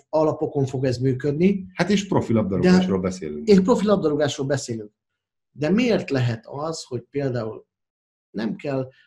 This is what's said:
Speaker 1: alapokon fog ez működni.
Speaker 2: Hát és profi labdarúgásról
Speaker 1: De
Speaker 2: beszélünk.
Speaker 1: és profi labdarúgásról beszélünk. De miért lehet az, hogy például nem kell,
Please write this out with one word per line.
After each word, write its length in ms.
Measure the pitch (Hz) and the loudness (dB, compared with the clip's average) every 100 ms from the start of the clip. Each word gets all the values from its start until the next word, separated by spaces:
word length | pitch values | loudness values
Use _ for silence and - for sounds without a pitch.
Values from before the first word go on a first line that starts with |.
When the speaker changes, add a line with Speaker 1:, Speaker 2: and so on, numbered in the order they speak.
| _ | _
Speaker 1:
alapokon 580 | 156 156 147 151 143 135 | 0 0 0 -4 -2 -2
fog 180 | 131 | -2
ez 140 | 131 123 | -2 0
működni. 680 | 135 127 147 147 190 190 - | 0 0 -2 2 2 0 -4
Speaker 2:
Hát 160 | - 180 | -4 0
és 160 | 240 - | 0 0
profi 260 | 156 - | 0 2
labdarúgásról 680 | 113 95 92 90 92 92 95 | 0 0 2 4 4 4 0
Speaker 1:
De 80 | 92 | -2
Speaker 2:
beszélünk. 400 | - 76 - - | -6 -8 -2 4
Speaker 1:
és 120 | 190 | 6
profi 260 | 185 208 208 | 6 2 2
labdarúgásról 600 | 190 151 143 143 - 139 | 2 2 0 -2 -2 -4
beszélünk. 440 | 131 123 113 104 _ _ _ _ _ _ 127 | -4 -4 -10 -12 _ _ _ _ _ _ -6
De 140 | 151 | 0
miért 400 | 214 247 196 - | 2 2 0 0
lehet 340 | 135 120 113 - | 0 0 -2 -8
az, 360 | 139 160 160 | -8 -8 -8
hogy 200 | - 120 - | -8 -10 -8
például 560 | 139 135 120 110 - - _ _ _ _ _ _ | -6 -4 -4 -6 -10 -18 _ _ _ _ _ _
nem 260 | 196 214 - | -8 -6 -6
kell, 320 | 147 135 127 - | -4 -4 -6 -12